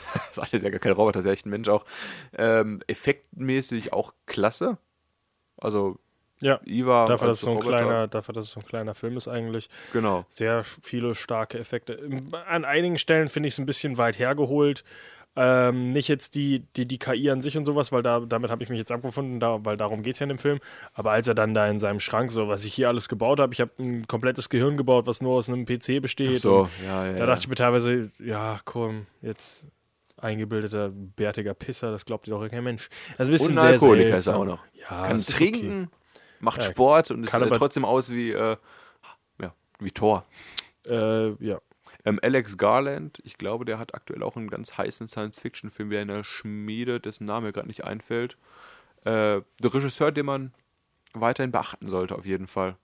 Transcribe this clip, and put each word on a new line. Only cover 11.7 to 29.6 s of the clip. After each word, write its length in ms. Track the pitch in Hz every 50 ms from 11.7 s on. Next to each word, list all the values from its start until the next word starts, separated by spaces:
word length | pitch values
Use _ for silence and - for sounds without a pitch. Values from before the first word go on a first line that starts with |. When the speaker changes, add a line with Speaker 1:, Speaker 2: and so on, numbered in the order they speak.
| - 120 - - 113 - 143 147 135 131 131 143 165 170 170
Speaker 2:
An 180 | 190 170 170 151
einigen 340 | 131 143 156 175 180 170 151
Stellen 300 | - - 165 160 160 143
finde 200 | - 151 151 143
ich's 100 | - -
ein 80 | 135
bisschen 300 | 131 - - - 147 127 120
weit 200 | 117 117 110 -
hergeholt. 680 | 123 127 139 147 147 123 143 147 147 143 139 - - - - - - - - - - _ _ 139
Ähm, 540 | 127 127 127 127 127 123 123 127 123 123 127
nicht 160 | 143 135 -
jetzt 260 | 151 135 - - -
die, 260 | 147 143 139 139 127 - - _
die, 100 | - 123
die 120 | 123 131 123
K 140 | - - 127
I 180 | 117 139 143
an 120 | 135 131 127
sich 160 | 147 135 156
und 80 | 147
sowas, 260 | 143 147 147 135 - 139
weil 100 | 123 117
da, 180 | 123 120 120
damit 300 | 120 117 117 113 123 113
hab 120 | 117 113 117
ich 80 | -
mich 80 | 127 113
jetzt 120 | 110 -
abgefunden, 480 | 120 120 127 131 - 143 139 127 123 120
da, 240 | 117 117 113 110 107
weil 100 | 110 107
darum 260 | 104 107 104 110 107 104
geht's 160 | 123 127 -
ja 60 | 143
in 60 | 143
dem 80 | 139 127
Film. 220 | - 143 147 139 - - - - - - _
Aber 160 | - 104 110
als 180 | 107 110 117 123
er 60 | 113
dann 180 | 110 110 110 110
da 160 | 107 104 104
in 100 | 104 107
seinem 220 | 104 101 101 104
Schrank 300 | - - - 110 123 123
so, 180 | 113 113 107 104
„Was 160 | 104 98 104
ich 80 | 107 -
hier 160 | - 131 120
alles 180 | 120 120 -
gebaut 320 | - 123 104 113 120 143 143
hab, 140 | 139 127 117
ich 80 | -
hab 180 | 123 120 - -
ein 300 | 131 123 120 117 113 -
komplettes 400 | - 113 117 127 127 131 - -
Gehirn 300 | - 120 123 143 147 143
gebaut, 280 | 135 123 127 123 117
was 140 | 123 117 -
nur 140 | 131 127 127
aus 160 | 127 117 -
einem 160 | 123 127 123
P 120 | 110 123 120
C 220 | - - 127 139
besteht“, 380 | 127 117 - - 139 131 131 123
Speaker 1:
Ach 20 |
so, 180 | 113 107 98 98
Speaker 2:
und 100 | 95 90 90 92 95
Speaker 1:
ja, 220 | 95 95 95 95
ja, 80 | 92 92
Speaker 2:
da 60 | 90
Speaker 1:
ja. 80 | 117
Speaker 2:
dachte 140 | 120 127 -
ich 80 | - 131
mir 60 | 131
teilweise, 560 | 120 123 123 120 123 117 120 123 123 110 104 - -
„Ja, 420 | - 117 110 107 107 110 107 104 -
komm, 420 | - - 120 117 110 110 107 104 - _ _
jetzt 460 | - 117 110 - - - - -